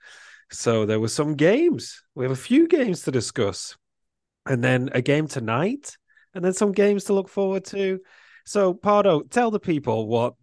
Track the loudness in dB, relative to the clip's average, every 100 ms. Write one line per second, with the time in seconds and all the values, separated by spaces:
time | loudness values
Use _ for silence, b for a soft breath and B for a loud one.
0 | B B B B B -6 0 0 2 0
1 | -2 -2 -2 2 4 4 2 0 -6 -18
2 | _ -6 -4 -4 0 2 4 2 0 -2
3 | -2 -2 -2 -2 -4 -4 -12 -16 _ _
4 | _ _ _ _ -4 0 2 2 0 -2
5 | 0 0 0 -6 -4 -2 -2 -4 -10 -20
6 | _ b b -6 -4 0 0 2 2 2
7 | 0 -2 -2 -4 -2 -4 -6 -4 -4 -4
8 | -10 b b b b 0 2 2 2 4
9 | 4 2 0 0 0 0 -2 -2 -2 -2
10 | 0 0 0 -4